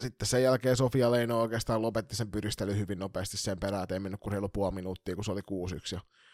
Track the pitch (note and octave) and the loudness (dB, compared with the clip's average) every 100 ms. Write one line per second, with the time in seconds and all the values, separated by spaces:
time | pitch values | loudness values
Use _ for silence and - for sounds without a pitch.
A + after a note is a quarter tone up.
0 | B2+ - - B2+ C3 B2+ C3 B2 C3 C3+ | -10 -4 0 4 6 4 4 4 4 4
1 | A#2+ A#2+ A#2 A#2 A2+ A2+ A2 A2+ A2+ A2 | 4 4 2 2 2 0 0 0 2 0
2 | - G#2 A2 G#2 G2+ - G2+ G2+ G2 F#2+ | -2 -4 -2 -2 -2 -2 0 0 -2 -2
3 | F#2+ F2+ F#2+ G2 - F#2+ G2 G2 F#2 F#2 | -4 -4 -4 -4 -4 -2 -2 -2 -2 -4
4 | G2 G2 - G2+ G2+ G2 F#2+ F#2+ F#2 F#2 | -4 -6 -4 -2 -2 0 0 0 -4 -6
5 | - F2+ G#2 G2 - F#2+ F2+ E2+ - F#2 | -6 -4 -4 -4 -4 -4 -4 -6 -6 -8
6 | - _ _ | -10 _ _